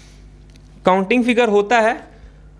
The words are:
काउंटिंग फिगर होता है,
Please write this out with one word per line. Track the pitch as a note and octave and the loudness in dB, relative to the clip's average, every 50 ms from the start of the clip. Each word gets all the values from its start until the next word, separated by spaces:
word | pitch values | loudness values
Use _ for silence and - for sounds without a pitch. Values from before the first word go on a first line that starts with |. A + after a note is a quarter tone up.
| - - - - - - - - - - - - - - - - - | -20 -20 -20 -20 -20 -20 -20 -20 -20 -20 -20 -20 -20 -20 -20 -4 0
काउंटिंग | F#3 F#3 G3 F#3+ G3 A#3+ B3+ A3+ | 0 0 2 0 -2 -4 -2 -2
फिगर | B3 A#3 A#3+ A#3+ A3 | 0 0 0 0 2
होता | G3+ G#3 G3+ G3+ B3 A#3 | 0 0 0 0 0 0
है, | G#3+ A3+ B3+ - - - - - - - - - - - - - | 0 0 -2 -6 -10 -20 -20 -20 -20 -20 -20 -20 -20 -20 -20 -20